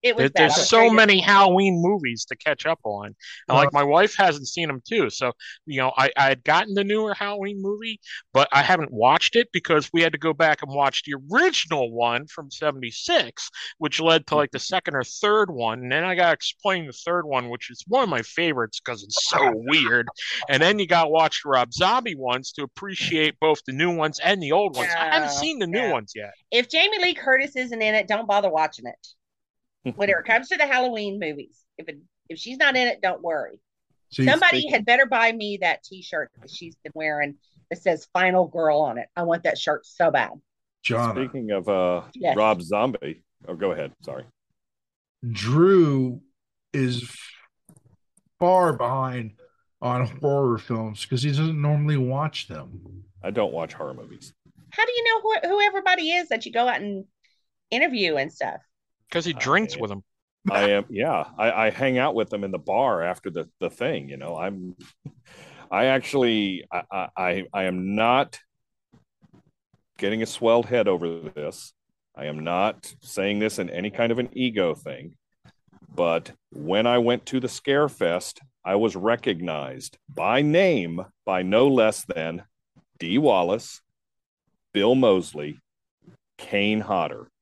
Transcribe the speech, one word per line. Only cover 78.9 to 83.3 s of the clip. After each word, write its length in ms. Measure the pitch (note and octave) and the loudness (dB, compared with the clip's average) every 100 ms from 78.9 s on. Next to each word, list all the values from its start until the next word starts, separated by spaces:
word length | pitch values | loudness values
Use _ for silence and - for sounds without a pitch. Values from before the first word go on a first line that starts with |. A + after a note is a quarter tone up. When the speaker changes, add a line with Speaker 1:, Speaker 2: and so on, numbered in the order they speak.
| F2+ | 0
Speaker 4:
recognized 1000 | G#2 A#2 A#2+ E2+ F2 D2+ C2+ C2 - _ - | -2 0 -2 -4 -4 -6 -8 -12 -18 _ -16
by 340 | - F2+ B2+ | -4 0 2
name 640 | D3 E3 F#3+ C#3 E2+ E2+ F#2+ _ | 2 4 4 2 -2 -8 -12 _
by 180 | - F#2 | -4 -4
no 260 | F#2 G#2+ C#3 | 2 4 4
less 360 | C3 A2 - | 4 2 0
than 400 | - D#2+ D#2+ F2 - _ _ _ _ _ | -8 -6 -6 -8 -14 _ _ _ _ _
Dee 200 | E2 A2+ | -2 2
Wallace, 640 | D3+ | 4